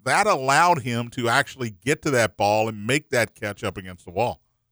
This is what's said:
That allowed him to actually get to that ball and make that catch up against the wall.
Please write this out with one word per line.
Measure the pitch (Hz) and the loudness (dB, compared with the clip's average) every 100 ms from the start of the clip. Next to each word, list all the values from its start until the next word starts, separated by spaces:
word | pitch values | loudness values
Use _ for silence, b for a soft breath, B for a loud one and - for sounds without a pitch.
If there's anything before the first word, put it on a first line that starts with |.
That | 127 160 208 | -2 2 2
allowed | 165 131 143 175 165 | 0 2 4 4 2
him | 123 117 120 | 0 -4 -4
to | 127 117 | -2 0
actually | 123 143 - 120 | 2 0 -6 -10
get | 95 131 139 | -6 -4 -2
to | 156 | 0
that | 127 107 - | 2 0 0
ball | 101 107 110 | 0 2 0
and | 107 | -4
make | 104 143 - | -4 -4 -2
that | 127 110 - | -2 -2 -4
catch | 107 101 | -12 -8
up | 104 95 | -8 -8
against | 92 90 | -14 -18
the | - | -10
wall. | 90 117 90 _ _ _ | -4 -4 -6 _ _ _